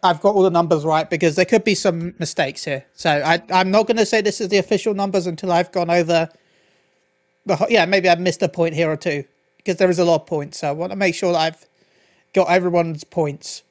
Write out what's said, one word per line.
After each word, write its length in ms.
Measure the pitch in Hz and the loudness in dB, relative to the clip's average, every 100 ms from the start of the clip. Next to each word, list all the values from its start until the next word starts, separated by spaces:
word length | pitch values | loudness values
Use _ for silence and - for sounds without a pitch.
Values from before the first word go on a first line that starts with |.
| 190 | 2
I've 120 | 170 | 2
got 140 | 202 202 | 2 4
all 80 | |
the 60 | 185 | 2
numbers 340 | 170 170 160 | 2 2 0
right, 260 | 151 156 160 | 2 0 0
because 260 | 165 170 151 | 0 0 2
there 100 | 185 | 2
could 180 | 226 | 2
be 120 | 220 196 | 2 0
some 400 | 202 165 170 - | 0 -2 -6 -8
mistakes 460 | 165 - 139 - - | -8 -4 -4 -4 -8
here. 200 | 135 - | -8 -10
So 160 | _ 165 | _ -2
I, 320 | 147 143 170 - | 0 2 0 2
I'm 200 | 185 185 | 0 4
not 160 | 196 220 | 2 2
gonna 180 | 226 214 | 0 2
say 160 | 226 | 2
this 200 | 208 - | 0 -2
is 80 | 196 | -2
the 80 | 202 | -2
official 360 | 180 202 - | 0 -2 -2
numbers 340 | 202 202 190 180 | -4 -2 -2 -4
until 240 | 160 190 | -6 -2
I've 200 | 175 180 | 0 0
gone 180 | 190 170 | -4 0
over 400 | 175 165 170 165 _ _ _ _ _ _ _ _ _ _ _ - | 0 2 0 0 _ _ _ _ _ _ _ _ _ _ _ -4
the 100 | 170 | -2
ho-, 120 | 190 | 2
yeah, 160 | 226 190 | 2 4
maybe 240 | 196 180 | 2 2
I've 100 | 170 | 2
missed 220 | 180 165 | 0 -2
a 80 | 175 | -4
point 260 | 165 170 156 | -2 -2 0
here 140 | 165 | -2
or 80 | 156 | -2
two, 260 | 180 147 139 _ _ _ | -4 -6 -8 _ _ _
because 200 | - 175 | -6 0
there 120 | 185 | 2
is 100 | 175 | 2
a 60 | 165 | 2
lot 160 | 165 | 2
of 40 | - | 0
points. 320 | 160 147 - | -8 -8 -8
So 100 | 151 | -8
I 20 | |
wanna 240 | 151 180 196 | -6 -8 -2
make 200 | 190 170 | -2 -2
sure 180 | 190 | -2
that 60 | 170 | 0
I've 260 | 160 160 _ _ _ _ _ _ _ | -2 -4 _ _ _ _ _ _ _
got 160 | - 185 | -2 2
everyone's 540 | 180 180 175 165 156 | 2 2 0 -2 -4
points. 600 | - - 151 147 - - _ | -8 -4 -4 -6 -14 -16 _